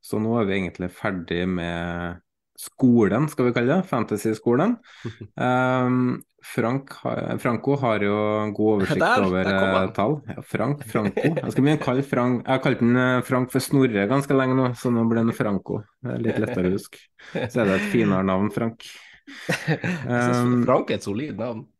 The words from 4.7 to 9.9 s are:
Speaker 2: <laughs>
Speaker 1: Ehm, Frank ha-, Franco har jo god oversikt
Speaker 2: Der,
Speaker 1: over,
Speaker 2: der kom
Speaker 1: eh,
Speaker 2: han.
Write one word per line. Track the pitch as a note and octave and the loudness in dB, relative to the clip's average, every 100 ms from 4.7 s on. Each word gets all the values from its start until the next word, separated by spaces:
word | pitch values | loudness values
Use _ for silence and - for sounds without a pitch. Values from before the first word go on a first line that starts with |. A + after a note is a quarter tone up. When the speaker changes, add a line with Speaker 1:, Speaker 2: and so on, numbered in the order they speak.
| A#3+ - - | 0 -6 -14
Speaker 2:
<laughs> | A#2 - G#2+ - | -14 -14 -18 -4
Speaker 1:
Ehm, | B2 B2+ B2+ B2+ B2+ B2+ B2+ B2 - _ - | 0 2 2 2 2 2 0 -2 -8 _ -8
Frank | - A2+ C3+ - - | -2 -2 -2 -6 -8
ha-, | B2+ A#2 - A#2 | -6 -4 -4 -4
Franco | B2+ A#2 - C#3 | -2 -2 0 0
har | B2 G#2+ | 2 2
jo | G2+ G#2 G#2+ G#2+ G#2+ | 0 0 0 0 -2
god | G#2 G#2+ G#2+ | 0 2 2
oversikt | F#2+ - | 2 2
Speaker 2:
Der, | E3 B3 F#2+ | 2 4 2
Speaker 1:
over, | F2+ | 2
Speaker 2:
der | F#2 G2 | 0 2
kom | F#2+ | 2
Speaker 1:
eh, | F#2+ | 2
Speaker 2:
han. | F#2+ | 0